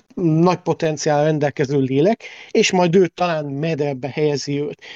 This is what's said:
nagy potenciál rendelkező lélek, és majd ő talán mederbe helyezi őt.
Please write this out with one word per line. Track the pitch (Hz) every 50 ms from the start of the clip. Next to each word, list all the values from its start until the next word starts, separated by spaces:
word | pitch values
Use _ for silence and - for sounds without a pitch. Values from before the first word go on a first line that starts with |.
| - _ -
nagy | - 185 160 156 160 170 185 175 170
potenciál | - 165 151 - 175 160 147 - - 156 147 147 151
rendelkező | 160 156 147 147 143 - - 143 127 147 139
lélek, | 135 127 135 139 151 202 233 - - - - - - -
és | - 226 214 -
majd | 190 180 180 175 160
ő | 196 180
talán | 165 - - 180 175 165 156 147
mederbe | 143 135 139 156 165 160 143 151 143 139 127 127 139
helyezi | - 160 151 151 147 135 - 143 143 143
őt. | 147 147 - - - - -